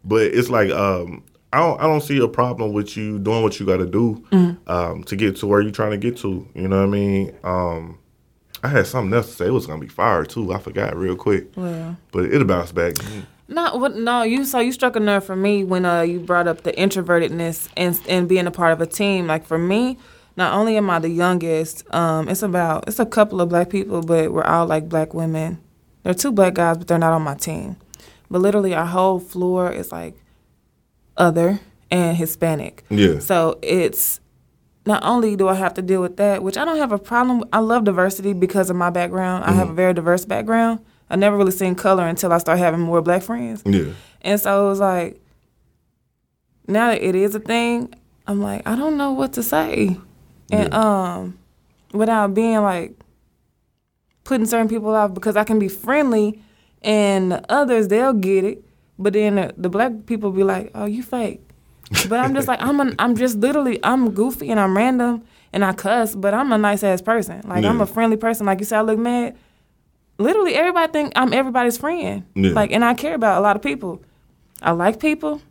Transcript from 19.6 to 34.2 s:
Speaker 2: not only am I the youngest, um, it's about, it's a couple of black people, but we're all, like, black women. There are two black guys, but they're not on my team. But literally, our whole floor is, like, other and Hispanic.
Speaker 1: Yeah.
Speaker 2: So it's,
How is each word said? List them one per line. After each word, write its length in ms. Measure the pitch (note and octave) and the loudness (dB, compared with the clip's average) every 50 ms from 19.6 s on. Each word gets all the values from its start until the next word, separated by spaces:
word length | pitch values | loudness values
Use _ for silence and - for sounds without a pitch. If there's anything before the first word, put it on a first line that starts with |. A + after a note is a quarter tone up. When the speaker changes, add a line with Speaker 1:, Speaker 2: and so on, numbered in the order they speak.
| E3+ F3+ G3 A3 B3 B3+ C4 B3 - - - - _ _ _ | 0 0 2 2 0 -2 -4 -8 -14 -20 -20 -20 _ _ _
Speaker 2:
not 160 | - F3+ C#3+ | -2 -2 0
only 240 | - G3 G#3+ A3+ A3 | 2 2 2 2 2
am 140 | G#3+ G#3 F#3+ | 2 2 2
I 80 | F3 E3 | 0 0
the 100 | D#3+ E3 | 0 -2
youngest, 760 | E3+ E3+ F3 F3+ F3+ F3 E3 E3 D#3+ D#3 D#3+ D#3+ - - - - - | 0 2 2 2 2 0 0 0 0 0 -2 -4 -8 -16 -12 -4 -2
um, 340 | E3 E3+ E3 D#3+ D#3+ D#3 - | 0 0 2 0 0 -2 -2
it's 140 | F#3 G3 | -4 -2
about, 420 | A3 G3 F3 F3+ E3+ E3 D#3 - - - | -2 -2 0 0 0 0 -2 -2 -4 -6
it's 100 | A3 - | -2 -2
a 80 | A#3 | -2
couple 340 | A#3 - A3+ G#3+ G#3+ G3 F#3 | 0 2 2 2 2 2 -2
of 80 | F3 E3+ | 0 2
black 220 | F3 F3 F3 F3 | 2 0 0 0
people, 320 | - G3 G3 G#3+ F#3+ E3+ | -2 -4 -2 -2 -4 -4
but 300 | E3 E3 E3+ E3 D#3+ E3 | 0 2 2 2 2 0
we're 100 | - D#3+ - | 0 0 0
all, 220 | - E3 E3+ E3+ | 2 2 2 2
like, 220 | E3 D#3 D#3 D#3 E3 | 0 0 -2 -2 -2
black 260 | E3 D#3+ D#3 D#3 - | -2 -2 -2 -2 -4
women. 440 | E3 E3 D#3+ D#3+ D#3 D#3 E3 F3 - _ _ _ _ _ _ _ _ | -4 -4 -2 -2 -4 -4 -6 -8 -10 _ _ _ _ _ _ _ _
There 80 | _ F3+ | _ -4
are 40 | F3+ | -2
two 180 | F3+ - C#4+ | -2 -2 0
black 220 | A#3 G3+ F#3+ F#3 F#3 | 4 4 4 4 4
guys, 220 | E3+ F3 E3+ E3 | 2 2 0 0
but 120 | E3 F3 - | -2 0 0
they're 100 | E3+ E3 | 0 2
not 140 | E3 D#3+ | 4 2
on 100 | E3 D#3+ | 2 2
my 120 | D#3 D3 C#3+ | 0 -4 -6
team. 400 | D3 - E3 D#3 D#3+ - - F3+ - - _ - - - - - _ _ _ | -6 -8 -8 -8 -8 -10 -12 -14 -16 -18 _ -20 -20 -20 -20 -20 _ _ _
But 120 | - F3+ | 0 2
literally, 320 | F#3 G3+ G3+ G#3 G3 F#3+ F3 | 2 4 2 2 2 2 0
our 100 | D#3+ E3+ | -2 -2
whole 340 | E3+ F3 F#3 F#3 F#3+ F#3+ F3+ | 0 0 2 2 2 2 0
floor 500 | F3+ - - F3+ F3+ F3+ F3+ F3+ F3+ F3 | -4 -8 -6 -2 -2 0 0 0 0 -2
is, 200 | - - F3+ - | -4 -6 -10 -10
like, 240 | - - - - - - _ _ _ _ _ _ _ _ _ _ _ _ _ _ _ _ _ _ _ | -10 -12 -12 -14 -16 -20 _ _ _ _ _ _ _ _ _ _ _ _ _ _ _ _ _ _ _
other 440 | - F3+ E3+ D#3+ E3+ E3+ F3+ G3+ G3+ - - _ _ _ _ | 2 2 2 4 2 2 2 0 -2 -6 -16 _ _ _ _
and 240 | F3 F3+ F3 E3+ E3+ | 0 2 2 2 0
Hispanic. 680 | E3+ D#3+ D#3+ - - E3+ E3 D#3 C#3+ - - - - _ _ | -2 -2 -4 -2 -2 -2 0 0 -2 -4 -10 -14 -18 _ _
Speaker 1:
Yeah. 300 | G#3 G#3 G3+ F#3 - C#3+ | 2 4 4 4 4 0
Speaker 2:
So 380 | C#3 - F#3+ E3+ E3 D#3+ - - | -2 0 0 2 2 0 -2 -4
it's, 580 | - - E3 F#3 E3+ - - - - - - - | -2 0 0 0 0 0 -2 -2 -4 -4 -4 -8